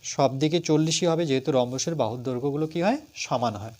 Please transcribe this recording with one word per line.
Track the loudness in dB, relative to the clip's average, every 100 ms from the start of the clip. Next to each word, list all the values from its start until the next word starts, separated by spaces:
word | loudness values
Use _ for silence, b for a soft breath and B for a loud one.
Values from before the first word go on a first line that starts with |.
সব | -8 2 2 2
দিকে | 0 0
চল্লিশই | 2 2 4 2 2
হবে, | 2 2
যেহেতু | 0 2
রম্বসের | 2 2 -2 -4 -2
বাহুর | -2 -2
দৈর্ঘ্যগুলো | -4 -2 -2 -2 -4
কী | 0
হয়? | 0 0 -4 -12
সমান | -4 0 0 -2
হয়। | -12 -16